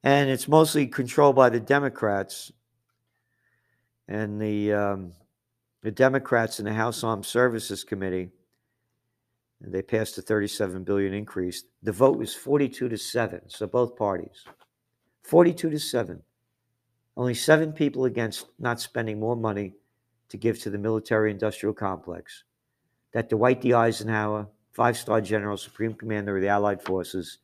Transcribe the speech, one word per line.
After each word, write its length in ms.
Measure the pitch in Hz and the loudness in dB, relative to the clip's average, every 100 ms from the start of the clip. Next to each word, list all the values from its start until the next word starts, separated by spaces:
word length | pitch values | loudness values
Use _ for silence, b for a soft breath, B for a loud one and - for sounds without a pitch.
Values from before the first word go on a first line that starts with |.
And 280 | 135 143 135 | 4 4 4
it's 180 | 131 - | 0 6
mostly 380 | 156 160 147 131 | 6 6 2 0
controlled 500 | - 120 - 143 131 | -2 -2 6 6 8
by 120 | 127 | 6
the 120 | 117 | 6
Democrats. 920 | 110 139 139 - 107 98 95 - - _ _ _ _ _ _ _ _ _ _ _ _ _ _ _ - | 2 2 2 -2 0 0 -4 -10 -16 _ _ _ _ _ _ _ _ _ _ _ _ _ _ _ -10
And 340 | 104 107 104 | -6 -6 -4
the, 320 | 107 104 104 | -2 -2 0
um, 400 | 104 101 98 90 85 _ _ _ _ _ _ | 2 0 -2 -8 -18 _ _ _ _ _ _
the 80 | 107 | -10
Democrats 680 | 104 131 135 135 120 113 - | 4 4 4 2 0 2 -4
in 60 | |
the 80 | 107 | -4
House 300 | 110 113 113 | -2 -2 -2
Armed 240 | 113 110 101 | -4 -4 -2
Services 580 | 120 123 113 - 98 | 2 2 0 -6 -10
Committee, 460 | - 101 95 92 90 _ _ _ _ _ _ _ _ _ _ _ _ _ | -8 -6 -4 -4 -6 _ _ _ _ _ _ _ _ _ _ _ _ _
they 220 | 98 92 | -8 -8
passed 340 | - 110 110 - | -2 -2 -2 -8
a 40 | |
thirty-seven 600 | - 107 101 - 101 92 | -2 -2 -2 -4 -4 -4
billion 280 | 92 101 98 | -2 0 0
increase. 520 | 98 107 98 90 - - _ | -4 -8 -6 -6 -8 -16 _
The 100 | 104 | -8
vote 240 | 95 131 - | 4 4 4
was 160 | 113 | -6
forty-two 560 | - - 147 135 - 123 | -10 -2 0 0 -4 -6
to 60 | 107 | -6
seven, 440 | - 123 110 87 - | -6 -4 -4 -6 -16
so 180 | - 107 | -10 -4
both 300 | 123 120 - | 0 -2 -2
parties. 480 | 104 92 - - - - _ _ _ _ _ _ | -2 -2 -8 -16 -20 -20 _ _ _ _ _ _
Forty-two 480 | - 160 175 170 165 | 4 6 8 4 -4
to 100 | 151 | -4
seven. 420 | - 123 92 87 _ _ _ _ _ _ _ _ _ - | -2 -4 -4 -10 _ _ _ _ _ _ _ _ _ -6
Only 180 | 123 | -4
seven 380 | 117 - 156 156 | -2 4 4 4
people 320 | 151 147 135 | 0 0 2
against 420 | 131 110 113 - - _ | 0 0 -4 -6 -16 _
not 200 | 127 117 | -4 -4
spending 380 | - 120 113 107 | -6 -6 -6 -4
more 160 | 110 | -4
money 400 | 120 113 101 98 98 _ _ _ _ _ | -2 -2 -4 -6 -12 _ _ _ _ _
to 80 | 98 | -4
give 240 | 113 110 | -2 -2
to 100 | 107 | -6
the 80 | 101 | -4
military-industrial 960 | 104 110 107 110 107 98 110 - 101 | -2 -2 0 0 2 0 -4 -2 -6
complex 720 | 104 98 92 - 85 - - _ _ _ _ _ _ _ | -4 -6 -6 -10 -14 -14 -20 _ _ _ _ _ _ _
that 180 | 120 110 | -6 -2
Dwight 300 | 110 123 127 | 2 2 2
D. 140 | 123 | 2
Eisenhower, 720 | 120 117 113 110 110 107 107 104 _ _ | 4 4 0 -4 -2 -2 -4 -8 _ _
five-star 480 | - 120 117 - 110 | 0 0 0 0 -2
general, 360 | 98 107 101 101 | 0 -2 -2 -8
supreme 360 | - - 113 | -10 -6 -6
commander 440 | 110 110 107 101 98 | -6 -6 -6 -2 -2
of 60 | |
the 60 | 98 | 2
Allied 320 | 101 104 95 | 2 2 -2
forces 580 | - 95 87 95 82 - | -4 -4 -4 -8 -8 -16